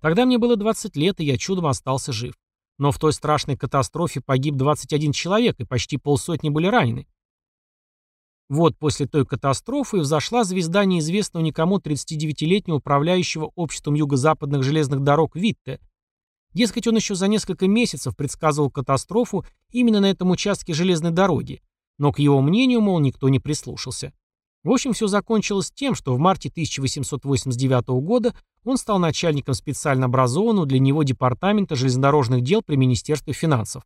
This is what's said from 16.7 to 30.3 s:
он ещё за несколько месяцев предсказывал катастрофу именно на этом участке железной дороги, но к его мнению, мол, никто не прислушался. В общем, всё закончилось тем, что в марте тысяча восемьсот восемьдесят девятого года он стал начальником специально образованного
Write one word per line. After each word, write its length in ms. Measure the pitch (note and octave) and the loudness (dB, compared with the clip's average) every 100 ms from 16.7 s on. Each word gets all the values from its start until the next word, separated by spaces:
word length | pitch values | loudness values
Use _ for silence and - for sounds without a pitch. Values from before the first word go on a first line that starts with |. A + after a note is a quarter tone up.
| - A#3 | 0 0
он 100 | A3 | 0
ещё 200 | - G3 | 0 -2
за 120 | G3 | 0
несколько 400 | G#3+ - F3+ F#3+ | 0 -2 -2 2
месяцев 480 | G#3+ A#3+ D3 - - | 2 0 -2 -8 -6
предсказывал 540 | C#3 - D#3+ D3 C#3+ | -8 -2 -2 0 0
катастрофу 720 | D3 B2+ C3+ - G3 A#3+ G3 - _ _ | -2 -2 -2 0 -2 -2 -4 -8 _ _
именно 300 | A#3+ A#3+ G#3+ | 0 2 4
на 40 | G3 | 2
этом 240 | F#3 F3+ | 2 0
участке 440 | F3+ G3+ F#3+ - | 0 0 -4 -4
железной 360 | D#3 F3+ E3+ E3+ | -2 0 2 0
дороги, 540 | E3 F#3+ D3 A#2+ - _ _ _ _ | 2 2 2 -4 -14 _ _ _ _
но 140 | C#3+ | -2
к 80 | - | 2
его 220 | C#3+ C#3 | 4 4
мнению, 400 | C#3 G3+ C4 A#3+ | 4 4 4 4
мол, 180 | G#3 F3+ | 2 2
никто 280 | C#3 - C3+ | 0 0 2
не 120 | C3+ | 2
прислушался. 720 | C#3 D3+ - B2 - - C#3 _ _ _ _ _ | 0 -6 -6 -12 -10 -10 -12 _ _ _ _ _
В 60 | D#3 | 0
общем, 240 | B3 C#4 | 2 2
всё 140 | G#3 G#3+ | -2 0
закончилось 640 | G3+ - A3 - G3 - | 0 0 0 0 -2 -4
тем, 240 | - C#4 G#3+ | -4 -4 -4
что 180 | - | -2
в 60 | B2 | 2
марте 320 | E3+ F#3+ C#3+ | 2 2 -4
тысяча 280 | - D#3 - | -6 -6 -4
восемьсот 460 | C3+ - C3+ C#3 C3+ | -4 -4 -6 -6 -2
восемьдесят 340 | C3+ C3+ A#2+ | -2 -2 -2
девятого 420 | C3+ B2+ A#2 B2+ | 2 2 2 -2
года 340 | D3+ B3 A#3 - _ _ | 0 0 0 -4 _ _
он 140 | A3 C4 | -4 -2
стал 220 | - G3 | 0 0
начальником 560 | E3+ - E3+ D3 - C3 | 0 0 0 -2 -2 -6
специально 500 | - C3+ D3+ C3 C3 | -4 -6 0 0 2
образованного 600 | B2+ B2+ | 2 2